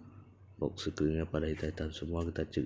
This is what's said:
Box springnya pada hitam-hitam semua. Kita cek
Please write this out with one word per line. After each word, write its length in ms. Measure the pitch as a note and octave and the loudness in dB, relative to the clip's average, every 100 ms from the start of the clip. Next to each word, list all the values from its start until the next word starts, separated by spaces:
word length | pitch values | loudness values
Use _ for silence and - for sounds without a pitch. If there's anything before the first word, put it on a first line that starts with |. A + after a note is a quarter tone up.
| - - - - - - | -16 -18 -20 -20 -16 -2
Box 320 | - - - | -2 0 -4
springnya 400 | - D2+ D#2+ D#2+ | 4 4 4 2
pada 240 | D#2 D#2 | 2 2
hitam-hitam 400 | D2+ D#2 D#2 D#2 | 0 -2 -2 -4
semua. 320 | - D#2 E2+ | -2 -2 0
Kita 240 | E2+ D#2+ D#2+ | 0 0 0
cek 160 | D2+ | 0